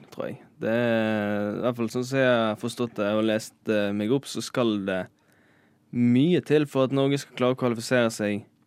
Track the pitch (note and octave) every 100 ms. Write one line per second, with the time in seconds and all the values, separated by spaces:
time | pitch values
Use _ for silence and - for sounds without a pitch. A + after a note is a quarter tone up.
0 | - - - C3 - _ - A2+ A#2+ A2+
1 | A2 G#2+ G#2 G#2 G#2 G2 A2 A#2+ A2+ B2
2 | B2+ C3+ B2+ A#2+ A2+ G#2+ A#2+ - A#2+ -
3 | G2+ G#2+ A2 A2 - _ - G#2+ G2+ G#2
4 | G#2+ C#3 - - - - A#2 G#2+ G2 F#2
5 | F#2 _ _ _ _ _ _ _ _ B2
6 | A#2+ A#2+ D#3 E3+ - D3+ D3 C3+ C3 C#3
7 | C#3 C#3 - - B2 B2+ B2+ A#2 A#2 B2+
8 | A#2 A2+ G#2 G2+ - _